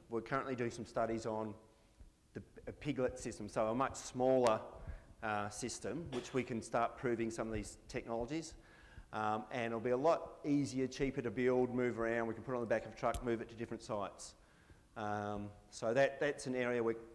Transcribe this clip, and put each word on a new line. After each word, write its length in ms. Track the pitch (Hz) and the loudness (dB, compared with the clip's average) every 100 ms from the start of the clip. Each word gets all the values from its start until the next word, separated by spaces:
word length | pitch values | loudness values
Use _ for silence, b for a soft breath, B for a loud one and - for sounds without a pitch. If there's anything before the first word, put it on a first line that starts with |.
| - | -4
we're 120 | 117 | -4
currently 340 | 110 139 127 123 | 0 0 0 0
doing 160 | 120 | -2
some 160 | 113 113 | -2 -4
studies 400 | - 113 113 113 | 0 0 0 -2
on 260 | 110 110 101 - b b b - - _ | -2 -4 -8 -16 b b b -20 -20 _
the, 80 | - - - - | -12 -12 -14 -14
a 60 | |
piglet 480 | 107 147 127 127 - | -8 -2 0 0 0
system, 280 | 123 107 104 | -8 -6 -4
so 200 | 127 110 | 0 2
a 80 | 117 | 2
much 180 | 131 | 0
smaller, 680 | - - 127 127 131 120 110 - - B B B - | -2 -8 0 4 6 6 4 0 -12 B B B -8
uh, 280 | 113 104 104 | -2 -2 -2
system, 580 | - 120 - 110 127 160 | -4 -6 -4 -6 -6 -6
which 200 | 127 120 | -6 -4
we 80 | 135 | -2
can 220 | 117 117 | -2 -2
start 340 | - 123 117 - | -2 0 0 0
proving 320 | 131 117 117 | 0 0 0
some 180 | 113 113 | -2 -2
of 60 | |
these 240 | 110 104 - - | -2 -6 -10 -8
technologies. 680 | 131 117 113 120 156 160 - B B B B B | -6 -4 -2 -2 -4 -6 -12 B B B B B
Um, 300 | 110 107 110 113 | 0 2 2 0
and 160 | 131 117 | -2 0
it'll 120 | 117 | 0
be 120 | 120 | 2
a 60 | 127 | 4
lot 400 | 151 160 - - | 6 4 0 -6
easier, 440 | 156 143 131 127 131 | 2 2 4 2 0
cheaper 340 | - 139 131 | 0 0 0
to 80 | 120 | -2
build, 460 | 104 123 127 123 120 | 2 6 6 4 4
move 240 | 123 110 | 2 2
around. 260 | 113 117 117 | 2 2 0
We 80 | |
can 80 | 110 | -2
put 120 | 107 | -4
it 20 | 127 | -2
on 60 | |
the 60 | 113 | 2
back 200 | 110 110 | 0 0
of 60 | |
a 20 | - | -2
truck, 280 | 123 117 | 0 0
move 160 | 127 117 | 0 0
it 100 | 113 | -2
to 60 | 110 | -8
different 280 | 117 113 | -6 -6
sites. 500 | - 110 95 - - - b b b b b - | -6 -4 -6 -8 -16 -16 b b b b b -6
Um, 520 | 107 104 104 104 104 - - | -2 -2 -2 -4 -6 -10 -18
so 240 | - 117 | -4 2
that, 260 | 120 135 135 | 6 4 4
that's 280 | 147 143 135 | -2 -2 -2
an 80 | 127 | 0
area 260 | 123 123 | 2 2
we're, 140 | 113 113 - | 2 0 -4